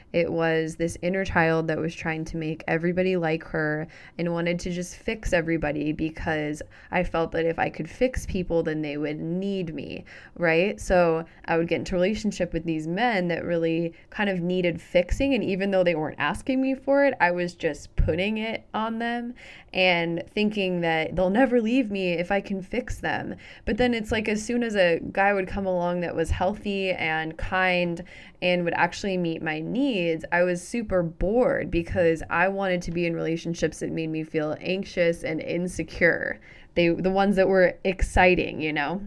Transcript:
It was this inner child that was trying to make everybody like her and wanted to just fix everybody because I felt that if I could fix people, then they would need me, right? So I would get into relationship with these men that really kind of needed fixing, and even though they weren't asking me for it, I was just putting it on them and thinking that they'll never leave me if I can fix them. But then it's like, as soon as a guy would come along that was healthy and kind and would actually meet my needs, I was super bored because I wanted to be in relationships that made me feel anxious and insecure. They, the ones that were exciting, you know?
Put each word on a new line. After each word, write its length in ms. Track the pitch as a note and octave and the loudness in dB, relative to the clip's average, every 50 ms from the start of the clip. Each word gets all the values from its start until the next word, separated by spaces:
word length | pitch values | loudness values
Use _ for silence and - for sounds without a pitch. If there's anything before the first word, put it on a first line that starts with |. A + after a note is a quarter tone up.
| - - - | -12 -2 0
It 180 | E3+ E3+ - | 0 0 2
was 460 | - E3 E3 E3 D#3+ D#3+ D#3+ D#3+ E3 - | 0 0 0 2 2 0 0 -2 -4 -4
this 200 | E3 E3+ E3+ - | -4 -4 -4 -4
inner 240 | - F3 F#3+ F#3+ F#3+ | -4 -2 0 0 -2
child 420 | F#3 - F3+ E3 E3 D#3+ D#3+ D#3+ D#3+ | 0 2 2 4 4 4 2 0 0
that 100 | D#3 D#3 | -2 -2
was 160 | D#3 E3+ - | -2 -4 -6
trying 300 | - - E3+ D#3+ D#3+ D#3+ | -6 -6 -6 -4 -4 -6
to 120 | D#3+ - E3 | -6 -6 -6
make 260 | D#3+ D#3 D#3+ D#3+ - - | -4 -4 -6 -6 -4 -2
everybody 480 | E3 E3 E3 F3 F3 F3+ F#3 F#3 F#3 F3+ | -2 0 0 0 0 2 2 2 2 0
like 260 | E3 D#3+ D#3+ D#3+ - | 0 0 -2 -2 -4
her 460 | - - D#3+ D#3 D3+ D3+ D#3 D#3+ - - - - - - - | -4 -4 -2 -2 0 -2 -2 -4 -8 -12 -20 -20 -16 -8 -4
and 140 | F3 E3+ | -4 -2
wanted 280 | E3+ E3+ E3+ E3+ F3 F3 | -2 0 0 0 -2 -2
to 120 | - F#3 | -4 -4
just 240 | F3 F3 F3+ F3+ - | -6 -6 -6 -8 -10
fix 380 | - - - A3 A3 - - - | -8 -6 -6 -6 -2 -2 2 2
everybody 580 | F3 E3 E3 E3 D#3+ D#3 D3 D3+ D3+ D3 D3+ | 2 2 2 0 0 0 0 -2 -2 -2 -2
because 720 | D3+ D#3 D#3+ D#3+ D#3 - - E3+ D#3 D3+ D3+ D3 D3+ - - - - - - - | -2 -2 -2 -4 -4 -6 -4 -2 -2 -2 -2 -4 -6 -8 -10 -14 -16 -20 -12 -4
I 140 | - F3+ F3 | -2 -2 -2
felt 300 | - - E3 E3 E3 - | 0 0 -2 -2 0 0
that 120 | E3 E3 | 0 0
if 140 | E3 E3 - | 0 0 0
I 100 | - - | -2 -2
could 200 | - - D#3+ E3 | -2 -6 -8 -8
fix 360 | - - B3+ B3+ B3+ - - | -2 0 0 0 0 -2 -6
people, 380 | - - F#3 F3+ - E3+ E3 D#3+ | -4 -4 -4 -2 0 0 0 0
then 180 | D#3+ D#3 D#3 | 0 -2 -4
they 140 | D3+ D3 C#3+ | -4 -4 -4
would 240 | D3 D3+ D3 D3+ D#3 | -4 -4 -4 -4 -4
need 560 | D#3+ E3 E3+ F#3 F#3+ G3+ G3 F#3+ F3+ D#3+ D#3 | -4 -4 -4 -4 -2 -2 -4 -4 -4 -6 -6
me, 300 | C#3+ - - - - - - - - - - - | -8 -10 -10 -12 -14 -14 -16 -20 -20 -20 -18 -8
right? 440 | - F3 E3 D#3+ E3 F3+ G#3 G#3+ G#3 | -2 0 2 4 4 2 2 0 -4
So 460 | - - G3 F3+ F3 E3+ D#3+ D#3+ E3 - - - - - | -2 2 4 4 4 4 2 0 -2 -8 -14 -14 -4 -2
I 80 | E3+ E3 | 0 0
would 100 | E3+ E3+ | 2 0
get 120 | E3 C3+ | 0 -2
into 160 | E3+ - F#3+ | -2 -2 0
relationship 580 | F3 F3+ F#3+ A3 G#3 - G3+ F3+ - F3+ F3 - | 2 2 2 0 0 -2 -4 -2 -2 -4 -2 -2
with 100 | E3 E3 | -4 -2
these 240 | E3 D#3+ D#3 D#3 D#3+ | -2 -2 -2 -2 -4
men 400 | E3+ F#3+ A#3+ B3 A3+ F#3+ F3+ F3 | -2 0 0 2 2 2 0 0
that 160 | E3 - - | -2 -2 -2
really 500 | F3 F3 E3+ E3 E3 E3 E3 E3+ E3+ E3 - - - | -2 0 0 2 2 2 0 0 -2 -4 -10 -20 -14
kind 200 | - - G#3 G3+ | -4 -2 0 0
of 100 | F#3+ F3+ | 0 0
needed 400 | E3 F3 F3+ F#3 F3+ F3 E3 E3+ | 0 0 0 2 2 0 0 -2
fixing, 540 | - - - F3+ F3+ F3+ - - C4+ C#4 C4+ | -6 0 2 2 2 2 0 0 2 2 2
and 100 | A3+ F3 | 2 2
even 280 | - G3 F3+ G3 G3+ | 0 0 0 0 2
though 120 | F#3+ F#3 F3+ | 4 4 4
they 120 | F3 E3+ | 4 2
weren't 240 | D#3 D#3 C4+ - - | 0 -2 -4 -2 -2
asking 420 | C#3+ D3 A3 - - - C4 C4 | -2 -2 -2 -2 -2 -2 0 0
me 140 | C4 C4+ C4+ | 2 0 -2
for 280 | C4 - - C#4 C#4 C#4 | -2 0 2 4 4 4
it, 100 | C#4 - - | 4 2 2
I 120 | - F3 | 2 2
was 220 | F3 F3+ F3 F3 F3 | 2 2 -2 -2 -4
just 400 | - - D#3+ D3 - - - - - | -2 -4 -4 -4 -4 -10 -8 0 0
putting 400 | - - D#3 E3+ F#3+ G#3 G#3+ G#3+ | 2 2 2 0 0 -2 -2 -2
it 280 | G#3+ A3+ A3 - - - - | -4 -4 -6 -8 -10 -6 -6
on 260 | G#3+ A3 A3+ A3+ A3+ | -4 -4 -4 -4 -4
them 340 | A#3 A#3 A#3 A#3+ A#3+ A#3+ A#3+ - - - - - - - - | -4 -4 -4 -4 -6 -8 -12 -14 -16 -20 -20 -20 -16 -6 0
and 500 | F#3 F#3 F#3 F3 E3+ E3+ E3+ E3+ E3+ - - - | 2 4 4 4 4 2 0 -2 -4 -4 -6 -2
thinking 460 | G#3+ G#3+ G#3 G#3 G#3 F#3+ F#3 F3+ F3 | 0 0 0 0 0 -2 0 0 0
that 340 | E3+ E3 D#3+ D#3+ D#3+ - - | 0 0 0 0 0 -2 0
they'll 160 | E3 F#3 F#3 | 0 2 2
never 300 | G3 A3 C4+ B3 A#3+ B3 | 4 4 4 4 4 2
leave 320 | A3 A3 A#3+ C4+ B3+ G#3 | 2 2 2 2 0 0
me 220 | G3+ G3 F#3+ F3+ F3 | -2 -2 0 0 0
if 180 | E3 F3 F3 | 0 0 0
I 80 | G3+ G3 | 0 -2
can 220 | G3 - G3+ F#3+ | 0 -2 -6 -6
fix 380 | F3+ - - A#3 B3+ - - - | -6 -6 -6 -6 -4 -4 -6 -6
them. 360 | G3+ G3+ - - - - F#3+ - - - - - - | -4 -4 -4 -4 -4 -6 -10 -12 -14 -20 -18 -10 -4
But 100 | - A#3+ | -4 0
then 180 | G#3+ B3 B3 A#3+ | 2 2 2 2
it's 200 | A3+ A3 A3 A#3+ | 0 -2 -2 -2
like, 160 | A3 G#3+ A3+ | -2 0 0
as 120 | G#3 G#3+ | -2 -2
soon 220 | G#3+ - A#3+ A#3+ A#3+ | -2 -2 -2 -2 0
as 140 | A#3 G#3 G3+ | 0 2 4
a 240 | F3+ F3 E3+ - - - | 4 4 4 2 -2 -4
guy 220 | - G3 G3 G3+ G3+ | 0 2 2 4 4
would 160 | G3 F#3 F#3 | 2 0 -2
come 160 | - G3 G3 | -4 -4 -2
along 340 | F#3+ F#3 F3 F3 F3 F3 F3 | 0 0 0 0 0 0 -2
that 160 | F3 E3 - | -2 -2 -2
was 140 | - F3+ - | -2 0 0
healthy 600 | - - F3+ F#3+ G#3 - - G#3 G3 G3 F#3+ F#3 | 0 0 0 -2 -2 -2 -6 -4 -4 -2 -2 -2
and 460 | F3+ - - D#3+ D#3+ D#3+ D#3+ D#3+ D#3+ - | -2 -2 -2 -2 -2 -2 -2 -4 -6 -8
kind 640 | - - F#3+ F#3 F#3 F#3 F3+ F3+ F3+ F3 E3+ E3 F3+ - - - - - - - | -6 -2 0 2 2 4 4 2 2 0 -2 -6 -8 -14 -16 -20 -20 -20 -10 -2
and 220 | - F3+ F3+ F3+ F3 | 0 2 2 2 2
would 100 | E3+ - | 0 2
actually 420 | - E3 F3+ - - - G3+ F#3 F3+ | 2 0 0 0 -2 -4 -2 -2 0
meet 240 | F3 E3 D#3+ D#3+ | 0 -2 -2 -4
my 180 | - D#3+ D#3 D#3 | -4 -4 -4 -4
needs, 680 | D#3+ E3 F3 A#3+ C#4 C#4+ A#3 F#3+ E3+ E3+ D#3+ D#3+ D#3+ - | -4 -4 -2 0 0 0 0 0 0 0 -2 -2 -4 -2
I 120 | E3+ F3 F3+ | 2 2 2
was 220 | F3+ F3 F3 - | 2 0 -2 -4
super 360 | - - A#3+ A3+ G#3+ F#3+ F3+ F3 | -6 -6 -6 -4 0 0 0 0
bored 680 | E3 E3 - - F3+ A3 B3 B3 F3+ - - - - | 0 -2 -2 -2 0 2 4 4 4 2 0 -2 -2
because 500 | - E3+ E3+ - - G3 F3 E3 E3 - - - | -2 -2 -2 0 0 2 4 4 2 2 -2 -2
I 180 | - E3+ F3+ G3 | 2 2 2 2
wanted 340 | G3 G3 G3 F#3+ F3+ F3+ F3 | 2 0 0 0 0 -2 -2
to 80 | F3 | -2
be 140 | E3 F3 E3+ | -2 -2 0
in 100 | E3+ E3 | 0 0
relationships 640 | D#3+ D#3+ D#3+ E3 E3+ - E3+ E3 - F3 D#3 - - | -2 -2 -2 -2 -4 -4 -6 -4 -2 -2 -2 -2 -4
that 120 | E3 D#3 | -8 -6
made 180 | D#3 E3 D#3+ D#3+ | -4 -4 -4 -4
me 140 | D#3 D#3 D#3 | -4 -6 -6
feel 340 | D#3 - D#3+ D3+ - - - | -4 -4 -4 -2 -2 -4 -6
anxious 640 | - - F#3 F#3+ G3 - - F#3+ F3 E3+ E3+ - - | -4 -4 -4 -4 -4 -6 -2 0 2 2 2 0 -2
and 180 | - D#3+ D#3 | -6 -4 -4
insecure. 1000 | - - D#3+ E3+ F3+ F#3 - - D#3+ - - - F3 E3 - - - - - - - - - - - - - | -4 -4 -2 -2 -2 -4 -4 -6 -8 -6 -2 2 4 4 4 2 -2 -4 -6 -8 -12 -20 -20 -20 -14 -4 2
They, 140 | F3 F3 E3+ | 4 4 4
the 220 | E3+ - E3+ F#3 | 4 2 2 2
ones 240 | F#3+ G3 G3 G3+ G3 F#3 | 4 4 4 4 6 4
that 100 | F#3+ F#3+ | 6 6
were 300 | F#3+ F#3+ F3+ F3 - - - | 8 6 6 6 4 2 -2
exciting, 800 | G3 G3 - - - - G3+ F3+ F#3 F3+ E3+ - - - - | -2 0 0 0 2 6 6 8 8 6 6 2 -2 -4 -4
you 120 | D3+ D#3 D3+ | -4 -4 -2
know? 280 | D#3 C#3+ C#3 E3+ G3+ G#3 | -2 -2 -2 -4 -6 -6